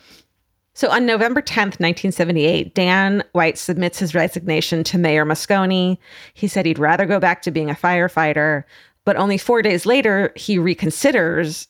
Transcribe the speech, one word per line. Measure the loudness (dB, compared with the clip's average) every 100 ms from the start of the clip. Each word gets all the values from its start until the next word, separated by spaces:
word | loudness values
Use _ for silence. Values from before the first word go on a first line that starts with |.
| _ -20 _ _ _ _ _ -4
So | 0
on | 2 2
November | 2 0 0
tenth, | -2 -2 -2 0
nineteen | -2 0 -4
seventy-eight, | -2 0 2 2 0 -2
Dan | 0 2 2 2 0 -2
White | 0 0 -2
submits | -4 -2 -2 -2
his | -2 0
resignation | -2 -2 -2 -2 0 -2 0
to | 0
Mayor | 2 2 2
Moscone. | -2 0 0 2 0 0 -2 -8 -20 -20 -6
He | -4
said | -2 -2
he'd | 0
rather | 2 2 2
go | 2
back | 2 0
to | -2
being | -2 -2
a | -2
firefighter, | 0 2 0 0 0 2 0 0 -6 -18 -20 _
but | -2 0
only | 0 0
four | 0 2
days | 2 0 2
later, | 2 2 0 -2 -4
he | -2 0
reconsiders | 0 0 -4 0 0 2 0 -2 -4 -6